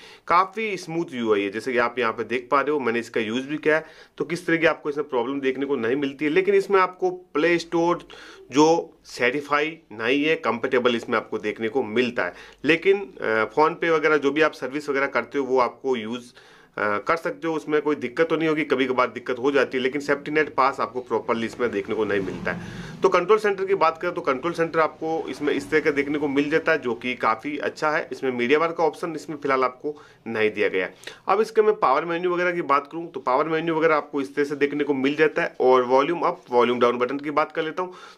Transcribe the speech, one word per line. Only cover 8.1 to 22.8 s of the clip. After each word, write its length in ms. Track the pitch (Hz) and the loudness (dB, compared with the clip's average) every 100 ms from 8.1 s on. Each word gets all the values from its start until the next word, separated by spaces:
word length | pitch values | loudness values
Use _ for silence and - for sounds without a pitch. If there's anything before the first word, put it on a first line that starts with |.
| - - - - | -20 -20 -20 -2
जो 420 | 127 156 165 - - | 4 6 4 0 -12
सर्टिफाई 720 | - - 123 143 143 147 156 165 - | -16 -2 0 0 0 0 0 -6 -14
नहीं 320 | 107 113 143 | -4 0 0
है, 120 | 151 160 | 2 0
कंपैटिबल 600 | 156 117 135 131 123 117 | 0 -2 0 2 2 0
इसमें 200 | 110 113 | 0 -2
आपको 220 | - 110 | -2 -4
देखने 300 | 104 101 113 | -4 -4 -2
को 140 | 131 | -2
मिलता 420 | 107 110 123 110 | -2 0 0 0
है। 100 | 90 - - - | -4 -6 -16 -4
लेकिन, 360 | 135 160 180 196 | 0 2 4 2
अ, 440 | 196 - 107 110 107 | 0 -6 0 2 2
PhonePe 360 | - 156 170 170 | 2 2 2 0
वगैरह 260 | 160 151 151 | 2 2 2
जो 140 | 135 | 2
भी 120 | 143 | 2
आप 100 | 156 | 2
सर्विस 360 | 151 127 139 147 | 0 -8 -6 -4
वगैरह 180 | 135 139 | -2 0
करते 320 | 135 117 143 | -2 -2 -2
हो, 60 | |
वो 140 | 131 131 | 0 2
आपको 380 | 120 - 135 123 | 2 0 -4 -4
यूज़, 360 | 107 120 120 - - - - - | -4 -8 -12 -20 -20 -20 -14 -4
अ, 200 | 104 104 | -2 0
कर 180 | - 165 | 0 -2
सकते 320 | 175 143 160 | -2 -6 -4
हो, 60 | |
उसमें 260 | 156 - 151 | -4 -2 0
कोई 140 | 147 143 | 0 -2
दिक्कत 320 | 120 120 165 | -2 0 0
तो 80 | 160 | 2
नहीं 120 | 160 | 0
होगी। 160 | 156 | 0
कभी 220 | 143 131 131 | 0 0 2
कभार 200 | 127 123 | 2 0
दिक्कत 300 | 110 - 120 | -2 -8 -2
हो 120 | 131 | 0
जाती 260 | 143 120 131 | 2 2 0
है, 60 | |
लेकिन 180 | 127 143 | -2 -2
सेफ्टी 300 | 139 143 151 | -2 -2 -2
नेट 240 | 151 151 | 0 0
पास 260 | - 131 135 | 2 2 0
आपको 200 | 113 127 | -4 -6
प्रॉपरली 460 | - 113 - 117 113 | -4 -2 0 -2 -4
इसमें 240 | - 120 | -2 -2
देखने 240 | 101 95 | -2 -4
को 100 | 107 | -2
नहीं 160 | 107 101 | 0 -2
मिलता 320 | 92 87 92 | -2 -6 -6
है। 340 | 87 - - | -6 -8 -14